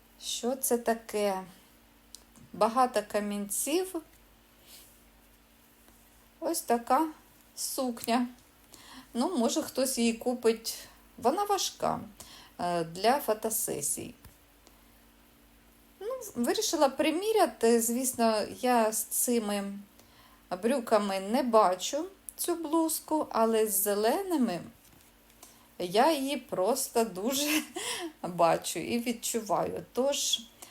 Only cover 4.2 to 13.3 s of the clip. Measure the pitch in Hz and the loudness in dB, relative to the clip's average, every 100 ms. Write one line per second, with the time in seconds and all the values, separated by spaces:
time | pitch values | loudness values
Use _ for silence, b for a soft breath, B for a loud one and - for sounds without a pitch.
4.2 | - _ _ _ B B B - - _ | -20 _ _ _ B B B -20 -20 _
5.2 | - - _ _ _ _ - - - - | -20 -20 _ _ _ _ -20 -20 -20 -20
6.2 | - - 330 330 - 233 233 262 320 - | -20 -8 -4 -2 0 0 2 2 2 -6
7.2 | - - - - - - 254 226 - 233 | -20 -20 -20 -10 -6 -4 -4 -4 0 0
8.2 | 247 - - _ - B B B B 233 | 0 -6 -20 _ -20 B B B B -2
9.2 | 311 330 233 320 - - 262 247 233 226 | 0 2 0 0 -4 -2 -2 2 0 0
10.2 | 247 240 226 226 - - B B - - | -2 0 0 0 -4 -10 B B -20 -2
11.2 | 233 359 403 392 - - - 160 - - | 0 2 0 0 -2 -2 -2 -2 -8 -16
12.2 | B B B - 175 175 165 165 214 277 | B B B -6 -2 -2 -4 0 2 2
13.2 | 285 | 0